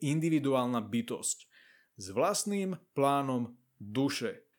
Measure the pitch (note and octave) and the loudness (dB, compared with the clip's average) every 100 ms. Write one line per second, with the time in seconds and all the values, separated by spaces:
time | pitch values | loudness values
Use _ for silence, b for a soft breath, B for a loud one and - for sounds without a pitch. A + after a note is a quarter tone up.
0 | D3 D#3 E3 D#3 C#3 C3 B2 B2 G#2 A#2 | 0 2 4 2 4 2 2 0 0 -2
1 | A#2 A#2+ - - - b b b b - | -2 -4 -4 -6 -10 b b b b -14
2 | F#2+ G2 E3+ G#3 G#3 G3+ F#3+ F3+ _ - | -6 0 0 0 -2 -2 -2 -6 _ 0
3 | C#3 C#3 C3+ B2+ A#2+ - _ - G2+ A2 | 2 4 2 0 -2 -8 _ -18 -6 0
4 | C#3 - A2 E2+ - | 0 0 -4 -6 -14